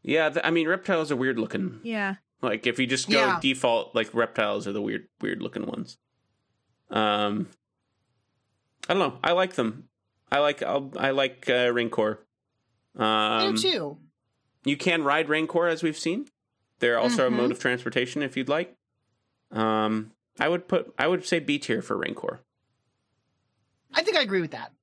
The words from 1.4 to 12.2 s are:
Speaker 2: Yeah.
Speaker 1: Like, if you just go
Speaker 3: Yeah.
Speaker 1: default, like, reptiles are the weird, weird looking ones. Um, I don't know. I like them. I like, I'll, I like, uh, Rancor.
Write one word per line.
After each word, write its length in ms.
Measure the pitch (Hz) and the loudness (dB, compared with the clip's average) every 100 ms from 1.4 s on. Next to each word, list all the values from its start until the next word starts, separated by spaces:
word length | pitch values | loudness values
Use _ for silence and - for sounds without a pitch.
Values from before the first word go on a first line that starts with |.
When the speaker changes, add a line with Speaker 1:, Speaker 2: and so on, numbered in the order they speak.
| 110 107 - 117 | -2 -4 -4 -6
Speaker 2:
Yeah. 320 | 233 220 196 190 _ _ | -8 -4 -4 -6 _ _
Speaker 1:
Like, 240 | 127 107 | -4 0
if 140 | - 117 | -2 0
you 80 | 127 | 0
just 220 | 127 - | 0 2
go 80 | 208 | 2
Speaker 3:
Yeah. 220 | 208 175 | 4 2
Speaker 1:
default, 520 | 135 131 127 113 - | 0 2 2 2 0
like, 180 | 117 107 | -2 -2
reptiles 520 | 117 113 - 104 101 | -2 -2 0 0 0
are 60 | 101 | -4
the 100 | 104 | -4
weird, 280 | 104 107 - _ | -4 -6 -10 _
weird 220 | 104 - | -6 -4
looking 240 | - - | -6 -6
ones. 320 | - - 117 - _ _ _ _ _ _ _ _ _ | -8 -8 -12 -16 _ _ _ _ _ _ _ _ _
Um, 600 | 107 107 104 104 104 - _ _ _ _ _ _ _ _ _ _ _ _ _ - | 0 0 0 0 -2 -6 _ _ _ _ _ _ _ _ _ _ _ _ _ -2
I 60 | |
don't 60 | 190 | 0
know. 200 | 147 127 | 0 0
I 120 | - | 2
like 220 | 175 185 | 2 2
them. 340 | 180 113 110 - _ _ _ _ | 0 -2 -4 -20 _ _ _ _
I 80 | 139 | 2
like, 240 | 147 143 | 2 0
I'll, 260 | - 135 135 - | -2 -2 -4 -2
I 140 | 135 | 0
like, 380 | 135 135 - - | 2 0 -2 0
uh, 200 | 123 123 | 2 4
Rancor. 520 | 120 117 117 107 107 | 2 0 0 0 -2